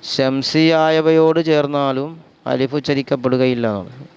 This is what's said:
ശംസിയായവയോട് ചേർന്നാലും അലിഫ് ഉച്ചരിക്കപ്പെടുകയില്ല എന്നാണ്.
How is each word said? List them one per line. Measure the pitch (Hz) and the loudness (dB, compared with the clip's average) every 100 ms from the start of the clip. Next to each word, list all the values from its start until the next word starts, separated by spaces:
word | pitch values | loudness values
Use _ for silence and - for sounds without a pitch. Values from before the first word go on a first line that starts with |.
| - - | -8 -2
ശംസിയായവയോട് | 131 135 135 160 160 160 160 160 160 160 160 160 160 | 0 0 -2 0 2 4 2 2 4 4 4 2 2
ചേർന്നാലും | 151 143 143 139 131 143 165 - _ - | 2 0 -2 -2 -2 -6 -12 -20 _ -6
അലിഫ് | 131 131 147 | -2 -2 -4
ഉച്ചരിക്കപ്പെടുകയില്ല | 135 139 135 139 123 127 127 123 117 101 | -2 -4 -2 -2 0 0 0 0 -2 -4
എന്നാണ്. | 92 123 139 | -8 -16 -20